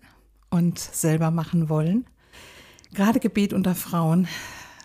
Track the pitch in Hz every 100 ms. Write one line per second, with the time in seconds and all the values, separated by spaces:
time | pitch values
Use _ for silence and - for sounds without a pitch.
0 | - _ _ _ _ 175 175 - - -
1 | 165 160 160 165 156 170 160 156 160 214
2 | 247 _ _ - - - - - - -
3 | 202 247 214 208 202 190 185 175 - 175
4 | 160 170 175 - - - - -